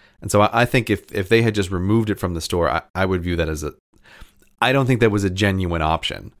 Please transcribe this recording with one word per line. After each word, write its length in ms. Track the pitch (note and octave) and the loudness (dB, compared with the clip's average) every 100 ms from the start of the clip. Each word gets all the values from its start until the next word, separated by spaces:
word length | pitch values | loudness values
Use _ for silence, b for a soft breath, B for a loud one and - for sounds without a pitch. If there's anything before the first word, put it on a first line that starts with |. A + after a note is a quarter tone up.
| b b | b b
And 120 | - | -2
so 100 | G#2 | 2
I, 200 | G#2 A2+ | 4 2
I 40 | A#2+ | 2
think 240 | C3 A2+ | 0 0
if, 220 | G2+ - | -2 -4
if 160 | - F#2 | -6 2
they 140 | A2+ | 4
had 100 | A#2 | 4
just 160 | G#2 F#2 | 0 -2
removed 400 | F#2+ F#2+ A2 G#2 | -2 0 2 0
it 100 | F#2+ | -2
from 140 | F#2 | -4
the 80 | E2+ | -6
store, 280 | - F2 D#2+ | -4 -2 0
I, 120 | D#2+ - F#2 | -2 -4 -4
I 100 | F#2+ | 0
would 160 | F#2 | 0
view 140 | F2 E2+ | -2 -2
that 140 | D#2 | -2
as 140 | D2+ | -4
a, 100 | D2+ - _ _ b b b b _ _ | -8 -12 _ _ b b b b _ _
I 120 | A#2+ | 0
don't 160 | C3+ B2+ | 2 2
think 120 | B2 | 2
that 100 | A2+ | 2
was 120 | G2+ | 2
a 60 | G2 | 0
genuine 540 | F#2 G#2 F#2+ F2+ E2+ | 0 0 0 -2 -2
option. 500 | D#2 D#2+ - G1+ - - | 0 -2 -4 -10 -14 -20